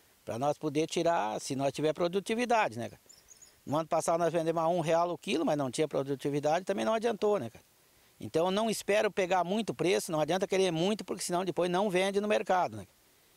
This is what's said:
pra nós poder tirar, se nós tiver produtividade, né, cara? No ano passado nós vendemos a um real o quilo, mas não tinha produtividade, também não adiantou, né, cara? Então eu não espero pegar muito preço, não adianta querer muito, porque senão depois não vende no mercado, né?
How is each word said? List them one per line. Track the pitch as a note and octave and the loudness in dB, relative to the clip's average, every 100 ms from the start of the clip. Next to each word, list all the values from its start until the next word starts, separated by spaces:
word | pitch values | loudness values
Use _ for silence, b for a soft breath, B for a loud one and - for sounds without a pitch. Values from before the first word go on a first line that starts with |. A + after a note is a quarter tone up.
| b b | b b
pra | - A2+ | -8 -2
nós | C#3+ D3 | -2 -2
poder | D#3 C#3+ D#3+ | -2 0 0
tirar, | - E3 E3+ G#3+ G#3 | 0 2 2 0 -4
se | - | -4
nós | C3 C#3 | -2 -2
tiver | - D3+ | 0 0
produtividade, | D3+ F3 F#3 F3+ A3+ B3 A#3 F3+ A2+ | 0 0 -2 -2 -2 2 2 2 -2
né, | A2 | -10
cara? | A2 - B B B B B | -12 -20 B B B B B
No | - C#3+ | -2 -2
ano | D#3 | 0
passado | D#3+ D3+ E3+ | 0 2 2
nós | E3+ | 2
vendemos | E3 D#3+ E3 | 2 0 2
a | D#3+ | 2
um | F3+ | 2
real | D#3+ E3 F3 | 2 2 2
o | E3+ | -2
quilo, | - C4+ | -2 0
mas | D4 D3 | 0 0
não | C3+ | 0
tinha | A#2+ D3+ | 0 0
produtividade, | C#3+ C#3 C#3 D3 C#3+ D3 E3 | 0 -2 -2 -2 0 2 0
também | F#3+ G3 | 0 -2
não | A3 | 0
adiantou, | A3 A#3 A3 G#3 G#3 | 0 0 0 0 0
né, | A#2 | -2
cara? | - - _ b b b b | -12 -20 _ b b b b
Então | - D#3 F3+ | -4 0 2
eu | |
não | F#3+ A3+ | 2 0
espero | G3+ - G3+ G#3+ | -2 0 2 2
pegar | F3+ F3+ F#3 | 0 0 2
muito | E3+ G#3 G#3 | 2 -2 -2
preço, | C#3 D#3+ G#3 - | -2 0 0 0
não | D#3 | 0
adianta | D3+ F3+ G3 | 0 0 0
querer | F#3+ F#3+ | 2 2
muito, | D#3+ F3+ G#3+ | 2 0 -2
porque | F#3+ G#3+ | -4 -6
senão | - F3 | -4 -2
depois | F#3 D#3+ F3+ | -2 0 0
não | F3 G#3 | 2 2
vende | F3+ G3 G3+ | 2 0 0
no | G#3 | 0
mercado, | G#3+ G#3 F#3 D3+ G#2+ | 0 2 0 0 -4
né? | F#2 _ b b b | -14 _ b b b